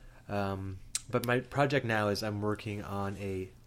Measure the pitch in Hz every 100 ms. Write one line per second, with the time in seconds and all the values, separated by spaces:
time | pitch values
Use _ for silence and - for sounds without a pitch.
0 | - - - 101 98 95 98 95 - -
1 | - 123 117 123 127 131 143 139 113 110
2 | 104 98 107 104 104 104 110 104 98 101
3 | 98 98 98 95 92 -